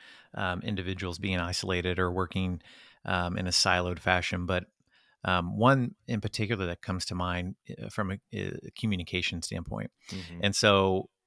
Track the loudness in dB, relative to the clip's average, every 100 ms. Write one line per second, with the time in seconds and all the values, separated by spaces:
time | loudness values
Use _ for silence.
0 | -20 -20 -12 -4 -2 -2 -2 -4 -2 -4
1 | -4 -4 -2 0 0 -2 0 0 2 2
2 | 2 2 0 0 0 -2 -8 -20 -20 _
3 | -2 0 0 -2 0 2 4 4 2 -2
4 | 2 2 2 -2 0 -2 -2 _ _ _
5 | _ _ 0 0 0 4 6 6 2 -6
6 | -6 -4 -4 -4 -2 -2 -2 -4 -4 -4
7 | -2 -2 -2 -2 -4 -8 -12 -12 -8 -4
8 | -4 -4 -8 -8 -6 -8 -12 -4 -2 -2
9 | -2 -4 -4 -6 -6 -8 -6 -8 -8 _
10 | -14 -12 -10 -2 0 4 6 8 6 2
11 | -2 _